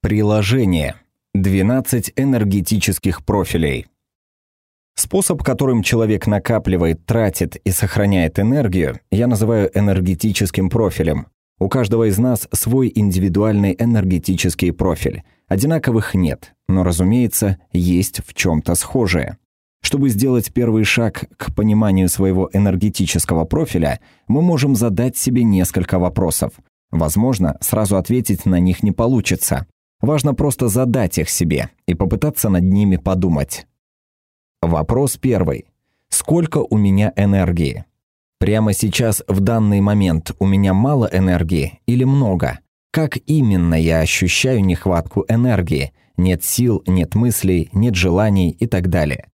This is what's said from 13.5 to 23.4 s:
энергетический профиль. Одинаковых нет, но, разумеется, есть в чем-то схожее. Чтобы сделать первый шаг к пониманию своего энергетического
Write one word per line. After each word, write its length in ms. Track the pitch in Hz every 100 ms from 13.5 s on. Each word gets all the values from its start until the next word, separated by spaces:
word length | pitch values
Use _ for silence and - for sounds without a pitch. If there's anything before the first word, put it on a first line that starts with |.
| 104 98 -
энергетический 920 | 117 113 95 90 - 92 92 - 90
профиль. 520 | - 92 80 - - - _ _
Одинаковых 680 | 190 139 165 - 113 - 95
нет, 380 | 76 62 - _ -
но, 160 | 92 90
разумеется, 720 | 82 92 120 117 - 101 92 _
есть 480 | 92 87 90 104 - -
в 80 |
чем-то 420 | - 92 78 - 127
схожее. 600 | - 135 104 85 - - _ _ _ _
Чтобы 260 | - 143 139
сделать 460 | 101 135 120 -
первый 320 | - 117 110 104
шаг 400 | - 113 - - -
к 180 | -
пониманию 540 | - 107 107 107 95 92
своего 420 | - 98 92 92
энергетического 920 | 98 101 92 104 - 90 85 - 82